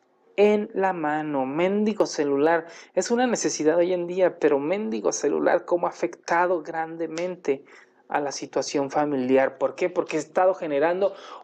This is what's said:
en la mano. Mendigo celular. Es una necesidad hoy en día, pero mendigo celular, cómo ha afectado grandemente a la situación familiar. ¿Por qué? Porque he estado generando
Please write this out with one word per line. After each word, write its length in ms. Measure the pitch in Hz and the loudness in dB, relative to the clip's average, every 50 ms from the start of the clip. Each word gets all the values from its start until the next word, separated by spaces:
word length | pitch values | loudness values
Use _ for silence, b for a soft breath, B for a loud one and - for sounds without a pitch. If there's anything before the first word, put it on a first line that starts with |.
| _ _ _ _ _ _ _ | _ _ _ _ _ _ _
en 340 | - 202 208 214 208 208 214 - | 4 4 6 6 4 0 -2 -2
la 180 | - 190 190 185 | 0 0 0 0
mano. 540 | 175 156 151 151 151 156 156 147 139 131 131 | 0 -2 -2 -2 -2 -2 -2 -2 -2 -2 -2
Mendigo 580 | 139 156 175 185 202 208 214 214 208 208 175 | 0 0 0 2 2 2 2 0 2 0 0
celular. 600 | 151 - - 147 143 139 139 143 160 170 170 160 B B B B B B | 0 0 -2 0 0 2 2 4 4 2 2 0 B B B B B B
Es 160 | 180 190 - | -4 -2 0
una 160 | 233 240 254 | 2 2 2
necesidad 520 | 247 220 170 - 160 143 - 156 151 160 175 | 2 0 0 -2 -2 -2 0 2 2 4 4
hoy 160 | 175 180 185 | 4 2 2
en 120 | 175 175 | -2 -2
día, 320 | 175 180 185 185 170 165 - | -4 0 2 2 2 2 2
pero 220 | - 151 147 139 | 2 2 2 2
mendigo 520 | 139 151 185 202 214 220 220 220 196 170 | 0 0 -2 -2 -2 -4 -4 -2 -2 -2
celular, 540 | - - - 147 160 156 147 143 - 175 175 | -2 0 0 0 0 2 2 2 2 2 0
cómo 220 | - 180 175 175 175 | 0 -2 0 0 -2
ha 20 | |
afectado 720 | - - - 170 - - _ - 180 170 180 180 185 170 | -4 -4 -6 -6 -6 -6 _ -2 0 2 2 2 0 -2
grandemente 1040 | 151 170 165 165 160 160 165 165 165 156 156 160 175 185 180 180 - - 135 135 - B B B B B B B B B | -4 -6 -6 -6 -6 -6 -6 -8 -8 -6 -6 -6 -6 -6 -6 -6 -2 -2 -2 -2 -4 B B B B B B B B B
a 100 | - 147 | -4 -4
la 120 | 147 139 | -2 -4
situación 600 | 135 - - - - 143 131 - - 151 139 135 | -6 -8 -10 -6 -4 -4 -4 -2 -2 -2 -2 -2
familiar. 640 | - 151 147 147 147 131 127 127 131 135 135 131 - - | 0 -2 0 0 0 -2 0 2 4 4 4 2 0 -2
¿Por 160 | 185 170 - | -4 -4 -2
qué? 160 | - 185 180 | -2 -4 -2
Porque 280 | 180 180 156 - - 156 | -2 -2 -4 -2 -4 -6
he 20 | |
estado 340 | 147 - - 185 185 185 185 | -6 -4 0 2 2 2 2
generando 600 | - 180 160 143 139 147 165 180 185 202 190 - B B B B B | 0 -2 -4 0 2 2 2 2 2 0 -2 -2 B B B B B